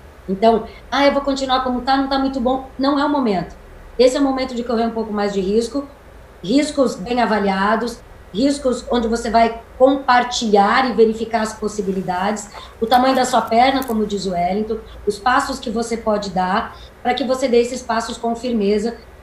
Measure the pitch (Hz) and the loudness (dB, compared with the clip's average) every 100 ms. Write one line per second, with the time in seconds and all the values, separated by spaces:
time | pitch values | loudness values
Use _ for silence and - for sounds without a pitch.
0 | - - - 190 226 220 - - - 262 | -20 -20 -8 2 4 4 -2 -16 -6 2
1 | 285 277 277 269 262 254 254 247 247 269 | 2 2 -2 -4 0 0 0 -4 0 0
2 | 269 269 269 269 240 269 - - 269 285 | 0 0 -2 -2 -2 -2 -6 -2 0 0
3 | 294 294 240 185 170 - - - - - | 0 0 0 -2 -4 -12 -20 -20 -18 2
4 | 254 285 277 262 254 240 233 226 226 226 | 4 4 0 0 -4 -6 -2 -2 0 -2
5 | 208 208 202 190 185 214 233 285 285 - | -4 -2 -2 -2 0 0 0 -6 -8 -16
6 | - - - - 175 269 294 - 247 - | -20 -20 -20 -14 0 0 2 0 0 0
7 | 185 247 220 214 202 190 202 220 240 - | -4 0 2 2 0 0 0 0 -2 -8
8 | - - - 180 277 277 262 233 - 240 | -16 -20 -10 0 0 2 -2 -2 -2 -2
9 | 220 226 233 220 226 - - - 262 285 | 0 -2 0 2 2 0 -14 4 4 4
10 | - 247 247 - 226 202 202 240 254 214 | 4 2 2 -2 2 4 4 2 0 4
11 | 226 220 226 226 214 - 214 - 190 185 | 4 2 -4 -2 -4 -4 -6 -4 -4 -4
12 | 180 180 196 220 - - - - 220 247 | -2 -2 -2 -4 -8 -16 -18 -6 2 4
13 | 262 254 247 240 - 226 254 269 247 220 | 4 2 2 0 2 4 4 4 -2 -2
14 | 208 202 185 175 175 196 220 220 - - | -2 -2 -4 -2 0 -2 -4 -6 -8 -6
15 | - - 247 262 277 262 247 220 233 226 | -4 -2 0 0 0 -6 -6 -4 -4 -4
16 | 220 208 202 180 180 202 - - - - | -2 -2 -2 -2 0 -2 -4 -12 -20 -6
17 | 240 247 240 254 269 233 240 254 - 226 | -4 -2 -2 -2 2 2 2 -4 -4 -4
18 | 226 233 233 233 254 233 196 208 226 - | -4 -6 -4 -4 -2 0 0 0 -2 -6
19 | - - | -18 -16